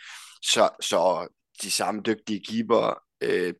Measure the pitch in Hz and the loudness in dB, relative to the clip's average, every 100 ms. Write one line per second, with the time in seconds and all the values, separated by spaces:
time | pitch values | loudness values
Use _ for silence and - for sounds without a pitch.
0 | - - - - - 120 95 - - 95 | -20 -18 -20 -8 0 4 4 2 -2 2
1 | 90 85 87 - _ - 101 - 95 104 | 2 2 -4 -14 _ -12 -6 -2 -2 -2
2 | 107 107 - 101 - 113 107 110 113 - | -2 -4 -4 -8 -4 -4 2 2 2 -2
3 | - - - 92 90 - | -10 -6 -2 0 -2 -4